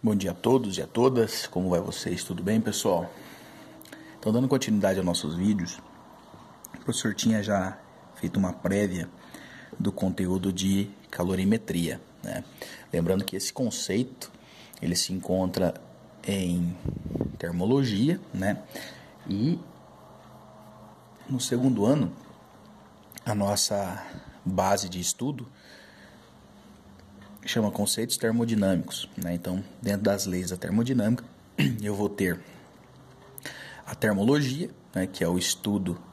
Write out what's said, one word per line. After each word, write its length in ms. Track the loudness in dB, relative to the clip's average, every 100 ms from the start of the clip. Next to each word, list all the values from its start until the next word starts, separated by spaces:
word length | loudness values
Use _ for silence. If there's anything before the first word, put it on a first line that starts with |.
Bom 100 | 4
dia 180 | 2 0
a 20 |
todos 420 | 0 4 4 4 -4
e 60 |
a 40 | -4
todas, 600 | 4 4 6 2 2 -4
como 240 | -2 2
vai 100 | 2
vocês? 420 | 0 -6 -4 -4
Tudo 200 | -4 -4
bem, 180 | 2 2
pessoal? 500 | 2 0 2 2 0 -10 -18 -20 -20 -20 -20 -20 -20 -20 -20 -6
Então, 120 | 2
dando 160 | 2 4
continuidade 520 | 2 2 4 4 2
aos 80 | 0
nossos 280 | 0 -2
vídeos, 440 | 0 2 2 0 -6 -16 -20 -20 -20 -20 -20 -20 -20 -20
o 100 | -12
professor 300 | -6 -4 -2
tinha 280 | 0 2 2
já 360 | 2 0 0 -6 -18 -20 -20 -8
feito 200 | -4 0
uma 160 | 0
prévia 560 | 0 0 2 2 0 -6 -10 -20 -20 -18 -20 -18 -4
do 100 | -2
conteúdo 600 | 0 -2 0 0 2 0
de 380 | 0 2 2 0 -6 -16
calorimetria, 920 | -2 0 2 4 2 2 0 0 -2 -10 -14
né? 220 | -8 -8 -10 -14 -16 -16 -4
Lembrando 320 | -2 2 2
que 100 | 0
esse 160 | -4 -6
conceito, 800 | -2 -2 -2 -2 0 -2 -6 -18 -18 -20 -20 -20 -6
ele 120 | -2
se 160 | 0 0
encontra 640 | -4 0 0 2 2 0 0 -12 -20 -20 -12
em 540 | -4 -2 0 0 0 -2 -6 -6 -6 -4 -4 -4
termologia, 840 | -6 -2 2 2 2 2 2 0 -4
né? 320 | -2 -2 -2 -8 -14 -14 -16 -20 -18 -6
E 320 | 0 0 0 -4 -20 -20 -20 -20 -20 -20 -20 -20 -20 -20 -20 -20 -20 -20 -20 -6
no 140 | -4
segundo 460 | 0 2 4 4 4
ano, 260 | 4 2 -4 -18 -20 -20 -20 -20 -20 -20 -20 -20 -12
a 100 | -4
nossa 680 | 0 2 2 0 0 -2 -6 -10 -14 -16 -10
base 420 | -4 2 2 2 0
de 140 | -4
estudo 480 | -4 -2 -4 -6 -10 -18 -20 -20 -20 -20 -20 -20 -20 -20 -20 -20 -20 -20 -20 -20 -20 -20 -20 -14 -4
chama 240 | 0 0
conceitos 460 | 2 0 0 -2 0
termodinâmicos, 920 | 2 2 2 4 4 4 0 -8 -8 -6
né? 180 | -4
Então, 280 | -4 -2 -4 -6 -6
dentro 220 | -2 2
das 240 | 2 2 0
leis 240 | -2 -2
da 60 | -6
termodinâmica, 680 | 0 2 2 2 4 2 -2 -18 -16
<clears throat> 300 | 0 0 0
eu 120 | -4
vou 140 | 0 0
ter 320 | 2 0 0 -8 -20 -20 -20 -20 -20 -20 -20 -20 -16 -16 -14 -16 -16 -12
a 80 |
termologia, 760 | -2 2 4 4 4 2 -2 -6 -10 -8
né, 120 | -4 -4
que 160 | 0
é 60 | 0
o 80 | 2
estudo 640 | 0 -2 0 0 0 -4 -8